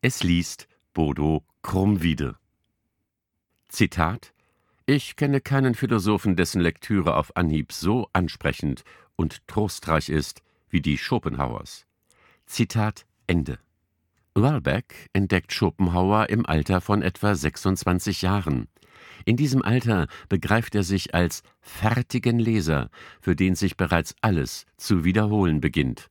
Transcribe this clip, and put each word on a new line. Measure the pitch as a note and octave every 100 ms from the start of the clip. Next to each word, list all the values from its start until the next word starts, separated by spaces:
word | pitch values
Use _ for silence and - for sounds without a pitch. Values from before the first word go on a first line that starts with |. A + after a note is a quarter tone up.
Es | B2+ -
liest | F2+ E2+ E2+ - - _ _
Bodo | - D#2 C#2+ D2+ D#2 _ _
Krumwiede. | - F#2+ G2 G2+ E2+ D#2 C#2 - _ _ _ _ _ _ _ _ _ _ _ _ _
Zitat: | - G2+ - D#2+ A2 - _ _ _ _ _ -
"Ich | C#3+ - -
kenne | C#3+ C#3
keinen | - C#3 C3 A2+
Philosophen, | C3+ A#2 F#2+ G#2 G#2 F2+
dessen | F2 F#2+
Lektüre | E2+ - - G2+ E2+ D2+
auf | D2+ -
Anhieb | F2 D#2 C#2+
so | - E2+ A#2+ A2
ansprechend | F#2+ F2+ - D#2+ - D2 B1+ - - _ -
und | E2 - -
trostreich | - G#2 - - D#2+ -
ist | D#2 C#2+ - _ _ _
wie | F2
die | D2 C#2
Schopenhauers." | - B2 - B1+ C2+ A1 - - _ _ _ _ _ _ _
Zitat | - A2+ A#2 G#2+ - _ _ -
Ende. | F2 D2 B1+ _ _ _ _ _ _ _ -
Houellebecq | A#2+ D3 D2 E2 - - -
entdeckt | F#2+ G2 F#2+ -
Schopenhauer | - F#2+ - F#2 F2 F#2 G#2+ A2
im | G#2+
Alter | - D#2+ D2 F#2
von | - G#2
etwa | F2+ - G#2 G2
sechsundzwanzig | D2 - G2 F#2+ - F2+ - F#2+
Jahren. | F2+ G2+ E2 C2+ G#1+ _ _ - - -
In | - A#2
diesem | C#3+ C3+
Alter | - A#2+ A#2 G#2 D2 - -
begreift | F#2+ D2+ A2 A2+ G#2
er |
sich | F2+ G2 - E2+
als | F2 - _ _
fertigen | - - G#2+ A#2+ B2 B2+ A#2+ A#2+
Leser, | A2+ A2 D#2+ D2 A1+ - - -
für | - E2
den | F#2 F#2
sich | G2 -
bereits | F2+ E2+ D#2+ -
alles | A2 F2 B1+ - - _
zu | - F#2+
wiederholen | D#2+ F#2+ G#2+ G#2 F#2 D#2
beginnt. | D#2 - C2+ A#1 -